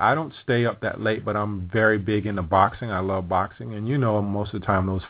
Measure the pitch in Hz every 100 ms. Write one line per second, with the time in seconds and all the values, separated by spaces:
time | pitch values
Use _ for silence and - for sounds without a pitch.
0 | 107 147 156 - - 120 120 107 107 -
1 | 110 110 101 104 104 101 90 110 110 107
2 | 98 104 101 98 85 95 98 - 117 92
3 | 95 95 87 92 98 - 117 104 110 143
4 | 120 107 101 101 104 104 92 95 95 95